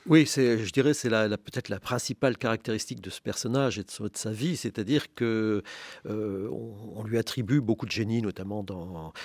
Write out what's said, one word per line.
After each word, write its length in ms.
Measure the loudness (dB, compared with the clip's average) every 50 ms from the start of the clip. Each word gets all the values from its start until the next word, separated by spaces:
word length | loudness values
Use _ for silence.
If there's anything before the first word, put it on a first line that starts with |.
| 4
Oui, 220 | 8 8 8 8 8
c'est, 360 | 4 4 4 4 4 2 0
je 80 | 0
dirais, 220 | 2 4 4 4 4
c'est 160 | 4 2 2
la, 180 | 4 4 4 2
la, 120 | 0 -2
peut-être 300 | -6 -6 -8 -6 -4 -4
la 100 | -6 -6
principale 580 | -4 -2 -2 -2 -2 -4 -2 2 2 2 2 2
caractéristique 640 | 0 0 0 0 -2 -2 -2 -2 -4 -6 -10 -10
de 80 | -10 -12
ce 100 | -12 -10
personnage 600 | -6 -6 -6 -4 -2 0 0 2 2 2 0 -2
et 20 |
de, 220 | -8 -8 -8 -8 -8
de 120 | -6 -6
sa 160 | -6 -6 -6
vie, 260 | -4 -2 -2 -2 -2 -2
c'est-à-dire 540 | -4 -6 -4 -4 -2 0 0 0 0 -2 -4
que, 480 | -2 0 0 2 2 2 2 2 0 0 -4 -12 -14 -14 -14 -16 -14 -8 -6
euh, 420 | -4 -4 -4 -4 -4 -4 -6 -6
on, 240 | -6 -8 -8 -10 -12 -14 -14 -14 -10 -10
on 60 | -6
lui 140 | -2 0 0
attribue 420 | 0 -2 -2 -4 0 2 2 2
beaucoup 280 | 4 2 0 0 0 -6
de 40 |
génie, 300 | -2 -2 -2 0 0 0
notamment 400 | 0 -2 -4 -6 -6 -6 -6 -6
dans, 500 | -6 -6 -8 -8 -8 -10 -10 -10 -12 -12 -12 -14 -14